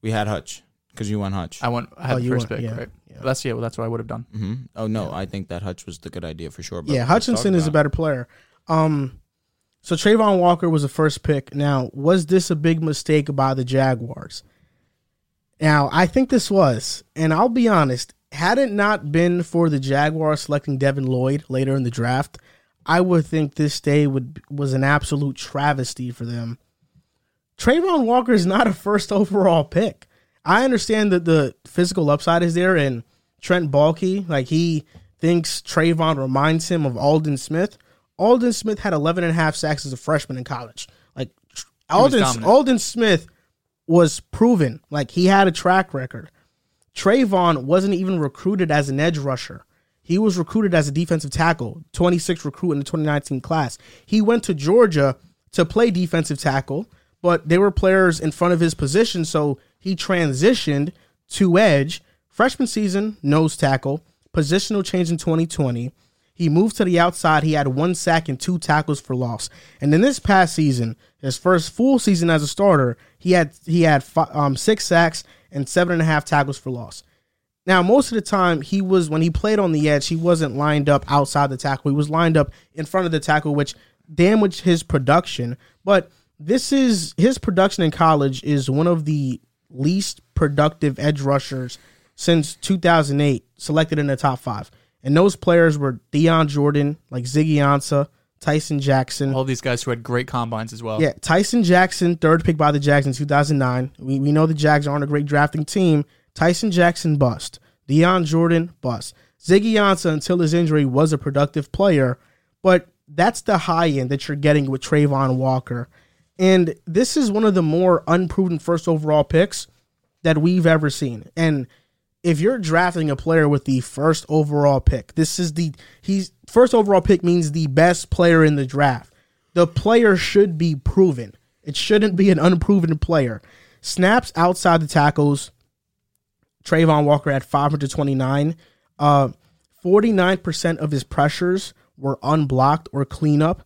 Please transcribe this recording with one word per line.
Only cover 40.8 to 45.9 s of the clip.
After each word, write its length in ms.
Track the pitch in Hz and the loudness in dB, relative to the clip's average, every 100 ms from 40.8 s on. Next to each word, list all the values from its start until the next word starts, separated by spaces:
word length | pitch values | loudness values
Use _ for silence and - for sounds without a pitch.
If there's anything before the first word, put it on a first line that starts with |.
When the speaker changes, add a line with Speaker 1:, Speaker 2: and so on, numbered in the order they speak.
| - _ _ - | -20 _ _ -12
Speaker 3:
Like, 140 | 131 _ _ | -12 _ _
tr-, 120 | - - _ _ | -20 -20 _ _
Speaker 2:
He 40 | 180 | 2
was 60 | |
Speaker 3:
Aldon, 180 | 262 262 | 4 4
Speaker 2:
dominant. 240 | 131 120 113 | 0 0 4
Speaker 3:
Aldon 320 | 247 269 240 | 4 4 0
Smith 480 | - 226 226 165 - _ _ _ _ _ - | -2 -2 0 0 -2 _ _ _ _ _ 0
was 340 | 165 160 - - | 4 4 0 -14
proven. 480 | - 233 226 143 110 _ | 0 2 4 0 -4 _
Like, 220 | 147 139 | -8 -4
he 140 | - 180 | 0 4
had 220 | 196 196 | 4 4
a 40 | |
track 420 | 160 180 185 185 | 0 0 0 0